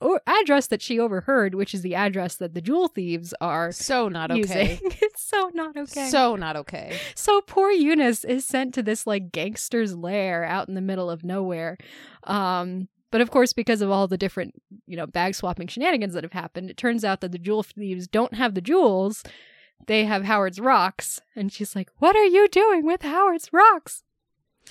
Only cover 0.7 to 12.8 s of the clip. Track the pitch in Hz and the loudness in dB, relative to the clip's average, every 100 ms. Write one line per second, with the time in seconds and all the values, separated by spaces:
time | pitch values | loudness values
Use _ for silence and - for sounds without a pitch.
0.7 | 214 - 233 233 185 214 269 196 185 190 | -2 -2 0 0 -2 0 2 2 0 -4
1.7 | 190 180 175 202 190 175 - 175 170 175 | -4 -4 0 0 0 -4 -6 -8 -6 -2
2.7 | 330 349 - 175 170 170 - 170 156 170 | 0 0 -2 -4 -6 -8 -6 -4 -2 -4
3.7 | 170 - 254 214 175 160 240 202 190 202 | -4 -2 0 0 -2 -2 0 0 0 0
4.7 | - 381 - 427 - - 415 370 339 320 | -2 -6 0 -2 -2 -4 -2 -2 -4 -6
5.7 | 294 285 285 269 262 240 202 160 151 - | -8 -8 -6 0 4 4 2 -4 -8 -10
6.7 | - - 180 147 - - 403 - 381 392 | -12 -10 -10 -10 -4 2 2 2 2 4
7.7 | 381 294 320 254 220 - 254 - 262 254 | 4 4 4 4 0 -2 -4 -2 -2 -2
8.7 | 254 208 220 226 202 180 160 185 220 - | -4 -4 -4 -4 -4 -4 -6 -6 -6 -4
9.7 | 233 214 170 175 202 190 170 165 185 - | -2 -2 -4 -4 -2 -2 -2 -2 -4 -4
10.7 | 190 190 185 175 165 175 196 190 165 165 | -6 -4 -4 -4 -6 -6 -4 -4 -4 -6
11.7 | 185 - - - - - 202 185 180 180 | -10 -16 -20 -20 -14 -6 -2 -2 -2 -4
12.7 | 185 | -8